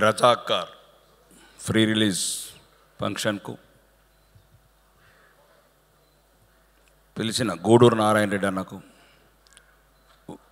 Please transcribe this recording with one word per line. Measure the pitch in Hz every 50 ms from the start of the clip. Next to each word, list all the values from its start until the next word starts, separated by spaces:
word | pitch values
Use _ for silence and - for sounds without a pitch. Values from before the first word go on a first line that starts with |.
| 104
రజాకార్ | 107 107 - - 123 117 - - 123 110 92 85 - - - - _ _ _ _ _ _ _ _ _ - - - - - -
ఫ్రీ | - - 90 110 110 107
రిలీజ్ | 110 107 110 104 92 - - - - - - - - - - _ _ _ _ _ _ -
ఫంక్షన్కు | 104 101 101 - - 110 104 98 - - 110 - _ _ _ _ _ _ _ _ _ _ _ _ _ _ _ - _ _ _ _ _ _ _ _ _ _ _ _ _ _ _ _ _ _ _ _ _ _ _ _ _ _ _ _ _ _ _ _ _ _ _ _ _ _ _ _ _ _ _ _ _ _ _ _ _ _ _ _ _ _ _
పిలిచిన | - 107 110 104 - 131 104 87 82 85
గూడూరు | 104 113 120 120 120 113 110
నారాయణ | 107 107 107 107 104 101 101
రెడ్డి | 98 95 98
అన్నకు, | 95 95 92 - 98 95 - - - _ _ _ _ _ _ _ _ _ _ _ _ - _ _ _ _ _ _ _ _ _ _ _ _ _ - - - _ _